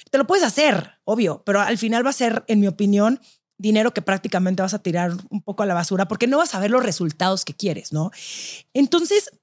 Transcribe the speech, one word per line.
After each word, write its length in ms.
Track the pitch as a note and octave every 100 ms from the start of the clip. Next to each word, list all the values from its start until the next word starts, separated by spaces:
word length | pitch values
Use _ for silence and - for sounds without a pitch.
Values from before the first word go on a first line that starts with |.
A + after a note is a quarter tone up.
| -
te 80 | C4+
lo 80 | C4
puedes 180 | F#4+
hacer, 540 | C#4+ C#4+ D4+ G3 - _
obvio, 380 | - A3+ F#3+ D3 -
pero 140 | G3+
al 180 | G3+ A3+
final 260 | A3 A#3
va 60 | B3+
a 40 |
ser, 300 | C#4 A#3+ G#3+ -
en 120 | G#3
mi 60 | G3+
opinión, 540 | E3+ G3+ G3+ G#3+ C4 _ _ _ -
dinero 360 | G#3 G#3+ A#3
que 80 | A3
prácticamente 580 | F3 F#3+ A#3 F3+ F#3 F#3
vas 120 | F#3
a 80 | G#3
tirar 300 | F3+ E3+ F3 F3 F#3
un 100 | G#3
poco 200 | - G3
a 40 | G3+
la 80 |
basura 320 | F3 E3+ F#3 G3
porque 200 | G#3 B3
no 120 | C#4+
vas 160 | E4
a 60 | F#3+
ver 100 | G#3
los 120 | B3+
resultados 600 | B3+ - E3+ - F3+ F#3+
que 100 | -
quieres, 380 | - G3 C3 -
¿no? 180 | D3+ F3+ - - - - - -
Entonces, 560 | B3+ C#4 F4 F4 G4+ - -